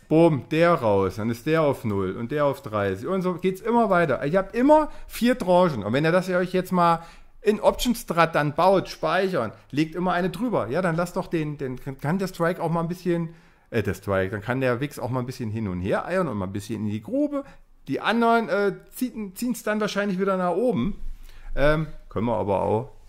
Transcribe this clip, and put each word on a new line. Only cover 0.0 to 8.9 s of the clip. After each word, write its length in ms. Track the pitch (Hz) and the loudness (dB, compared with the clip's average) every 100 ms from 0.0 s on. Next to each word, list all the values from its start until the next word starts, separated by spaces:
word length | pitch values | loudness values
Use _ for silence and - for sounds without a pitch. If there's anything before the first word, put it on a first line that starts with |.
| - | 2
bumm, 380 | 156 170 143 113 | 6 6 4 -2
der 240 | 156 170 165 | 2 4 4
raus. 420 | 117 101 95 98 | 4 2 2 -2
Dann 120 | 110 | -4
ist 160 | 113 - | -4 0
der 180 | 160 | 2
auf 200 | 151 127 | 2 0
null 320 | 113 98 92 92 | -2 -2 -2 -4
und 160 | 117 | -4
der 140 | 147 143 | 0 0
auf 160 | 131 | -2
dreißig. 440 | 113 104 101 95 127 | -4 -2 0 -2 -4
Und 160 | 190 | -2
so 120 | 180 | -2
geht's 260 | 180 185 185 | -2 -2 -2
immer 300 | 226 240 226 | 0 2 4
weiter. 360 | 175 165 117 143 | 2 2 0 0
Ich 120 | 185 | -2
hab 180 | 190 233 | -2 2
immer 340 | 269 302 302 - - | 6 6 4 -6 -12
vier 300 | - 240 254 | -2 0 2
Tranchen. 460 | 180 180 180 131 | 4 4 4 2
Und 80 | 98 | 0
wenn 140 | 127 160 | 2 4
ihr 80 | |
das 160 | 180 185 | 2 2
euch 240 | 180 185 | 0 0
jetzt 180 | 185 185 | -2 0
mal 320 | 180 170 165 - - - - | 2 4 2 -2 -20 -20 -6
in 180 | - 214 | 0 2
Option 340 | - - 254 | 2 2 0
Strat 420 | 226 - 170 165 165 | -2 -2 2 2 2
dann 200 | 147 143 | 0 2
baut, 320 | 180 190 | 4 4
speichern, 640 | - | 2